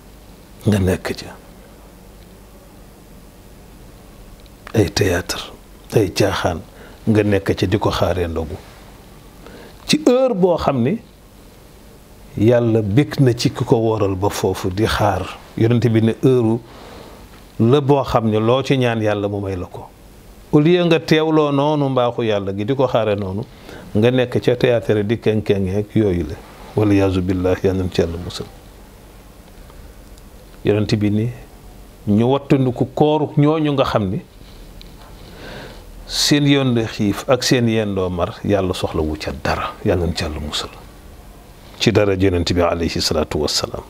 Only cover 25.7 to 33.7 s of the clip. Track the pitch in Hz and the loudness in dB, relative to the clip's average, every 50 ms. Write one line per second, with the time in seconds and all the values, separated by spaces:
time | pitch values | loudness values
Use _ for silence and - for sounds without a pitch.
25.7 | 95 104 104 - - 113 107 101 90 87 80 71 - - - - - - - - | -2 -4 -4 -2 0 0 2 2 0 0 -2 -4 -8 -12 -14 -18 -20 -20 -20 -6
26.7 | - 104 107 104 101 98 98 98 92 95 90 92 95 92 90 92 92 - - 98 | -2 0 2 4 4 4 2 2 0 0 -2 -2 -2 -2 0 0 0 0 0 0
27.7 | 92 95 92 87 - - 87 82 82 85 87 101 - - - - - - - - | 0 0 -4 -2 -2 -2 -2 -2 -4 -8 -10 -12 -12 -12 -14 -14 -16 -20 -20 -20
28.7 | - - - - - - - - - - - - - - - - - - - - | -20 -20 -20 -20 -20 -20 -20 -20 -20 -20 -20 -20 -20 -20 -20 -20 -20 -20 -20 -20
29.7 | - - - - - - - - - - - - - - - - - - - - | -20 -20 -20 -20 -20 -20 -20 -20 -20 -20 -20 -20 -20 -20 -20 -20 -20 -6 -2 0
30.7 | 104 107 104 104 123 104 104 104 104 107 110 120 120 - - - - - - - | 0 0 0 0 -2 0 0 0 0 -2 -2 -4 -6 -10 -16 -20 -20 -20 -20 -20
31.7 | - - - - - - - 107 101 107 117 123 139 135 - - 147 135 131 127 | -20 -20 -20 -20 -20 -10 -2 0 2 2 4 2 2 0 2 2 2 2 2 0
32.7 | 120 - 135 123 - - 151 151 151 156 147 - - 147 143 147 156 165 151 147 | 0 -2 -4 -4 0 2 2 2 4 2 0 0 2 2 2 4 2 2 0 0